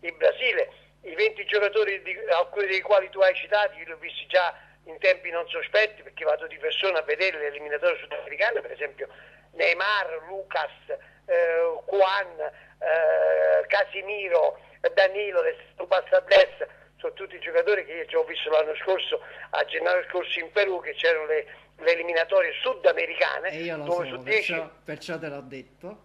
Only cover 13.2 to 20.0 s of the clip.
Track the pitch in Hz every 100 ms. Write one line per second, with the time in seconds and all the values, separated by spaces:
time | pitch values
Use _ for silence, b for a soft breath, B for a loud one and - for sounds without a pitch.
13.2 | 156 156 156 156 151 202 190 196 190 208
14.2 | 190 170 147 - B B - - 190 196
15.2 | 208 180 160 - - _ 180 185 - 185
16.2 | - 196 185 - 151 B B _ 165 -
17.2 | 190 180 175 165 170 208 147 165 156 165
18.2 | 160 - 151 156 156 151 - 185 - 156
19.2 | B B B 156 151 160 170 180